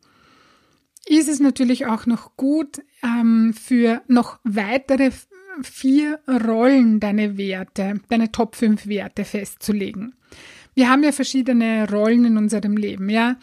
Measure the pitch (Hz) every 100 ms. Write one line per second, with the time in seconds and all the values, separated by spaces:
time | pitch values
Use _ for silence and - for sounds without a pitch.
0 | _ _ _ _ _ _ _ _ _ _
1 | - 311 294 285 277 - 247 247 262 220
2 | 240 233 - - 269 302 302 - - _
3 | 240 240 226 226 226 220 - 240 233 240
4 | - 240 - - 233 202 202 262 262 262
5 | 269 - - 381 381 349 254 - 262 277
6 | 302 302 - 254 226 226 247 269 233 214
7 | 208 208 208 196 196 185 190 - 196 208
8 | - 226 226 - 226 - 220 214 208 202
9 | 202 - 196 208 196 - - 208 196 196
10 | 233 - _ - - - _ - 247 269
11 | 294 269 254 269 254 240 226 220 214 208
12 | 214 240 240 220 208 214 208 208 202 196
13 | 190 220 240 254